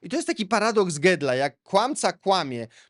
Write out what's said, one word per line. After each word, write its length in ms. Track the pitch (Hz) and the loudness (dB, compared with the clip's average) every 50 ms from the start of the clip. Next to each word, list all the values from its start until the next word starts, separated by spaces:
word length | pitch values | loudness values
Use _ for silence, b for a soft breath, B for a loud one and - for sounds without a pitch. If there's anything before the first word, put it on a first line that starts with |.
I 80 | - 175 | -12 -6
to 60 | 240 | -6
jest 120 | 339 - | -4 -2
taki 180 | - - - 202 | -4 -4 -4 -2
paradoks 520 | - 233 202 208 226 208 214 196 175 151 | -2 0 0 0 2 2 2 0 0 -2
Gedla, 380 | 147 147 185 180 147 143 131 123 | 2 2 2 2 2 0 -2 0
jak 260 | 131 139 143 - _ | 0 0 -2 -4 _
kłamca 520 | _ - 185 196 233 269 302 - - 190 - | _ 0 0 2 2 2 -2 -2 -2 -2 -2
kłamie, 540 | _ - 196 190 180 156 135 123 120 113 110 b b b | _ -2 0 0 0 0 -4 -6 -8 -10 -12 b b b